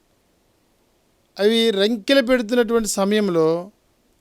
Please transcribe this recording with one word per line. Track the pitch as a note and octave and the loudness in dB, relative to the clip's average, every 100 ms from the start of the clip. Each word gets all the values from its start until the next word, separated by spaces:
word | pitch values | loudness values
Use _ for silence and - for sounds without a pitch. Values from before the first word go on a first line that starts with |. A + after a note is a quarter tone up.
| _ _ _ _ _ _ _ _ _ _ _ _ _ - | _ _ _ _ _ _ _ _ _ _ _ _ _ -2
అవి | G3+ A3+ A3+ | 0 2 0
రంకెలు | G3 G#3 A#3 F#3+ C#4 | 0 -2 -2 0 2
పెడుతున్నటువంటి | A#3+ B3+ G#3+ B3 A3+ A#3 G#3 | 2 0 0 -2 0 -2 -2
సమయంలో | - G3 G#3+ G3+ E3+ D#3+ E3+ F#3 _ _ _ _ _ | -2 0 0 0 0 0 -2 -6 _ _ _ _ _